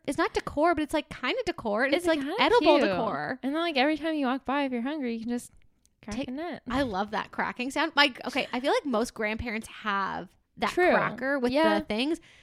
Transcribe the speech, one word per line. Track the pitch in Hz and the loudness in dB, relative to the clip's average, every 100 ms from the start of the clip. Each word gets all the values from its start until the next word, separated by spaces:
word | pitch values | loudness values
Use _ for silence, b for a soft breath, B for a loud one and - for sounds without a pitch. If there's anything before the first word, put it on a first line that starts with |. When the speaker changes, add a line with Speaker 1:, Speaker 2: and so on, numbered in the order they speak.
| - | -6
Speaker 1:
is | 285 | -2
not | 392 | 0
decor, | 415 - 285 339 311 | -2 -4 2 2 2
but | |
it's, | 302 | 0
like, | 302 - | -2 -4
kinda | - 262 494 381 | -6 -4 -2 -4
decor. | - 220 208 269 | -4 -2 0 2
And | 339 | 2
it's, | 339 | 2
Speaker 2:
It's | |
Speaker 1:
like, | 320 | 0
Speaker 2:
kinda | 269 220 | 0 2
Speaker 1:
edible | 294 466 320 339 | 4 6 6 6
Speaker 2:
cute. | 208 | 4
Speaker 1:
decor. | 180 - 143 151 254 | 0 -2 -2 -4 -4
Speaker 2:
And | 262 311 | -4 -2
then, | |
like, | 339 277 | 0 2
every | 294 302 | 2 2
time | 320 311 | -2 -2
you | 254 | 0
walk | 262 - | -2 -2
by, | 285 269 | -2 -2
if | |
you're | 247 | -2
hungry, | 254 311 247 226 | -4 -4 -4 -4
you | |
can | 226 | -4
just | 240 - - - _ _ _ | -6 -6 -20 -20 _ _ _
crack | - 214 | -10 -8
Speaker 1:
Take | 269 | -6
Speaker 2:
a | |
nut. | 269 339 254 - | -8 -8 -10 -4
Speaker 1:
I | 262 | -2
love | 262 185 208 | 0 -2 -2
that | 190 - | -4 -6
cracking | - 185 220 262 | -4 -4 -4 -4
sound. | 285 320 277 | -2 0 4
My, | 294 - - | 4 2 -6
okay, | 269 - | -4 -2
I | 247 | -2
feel | 285 | 2
like | 466 294 | 2 2
most | 220 240 - | 0 -2 -4
grandparents | 214 220 240 214 220 | -4 -4 -6 -6 -8
have | - 214 196 180 165 175 _ _ - | -8 -4 -2 -2 -6 -10 _ _ -4
that | 233 | -2
Speaker 2:
True. | - 359 | 4 4
Speaker 1:
cracker | 226 196 226 262 285 | 4 2 -2 -2 0
with | 247 | 2
Speaker 2:
Yeah. | 277 320 311 | 4 4 2
Speaker 1:
the | 302 | 0
things. | 214 285 320 B B | -2 0 -2 B B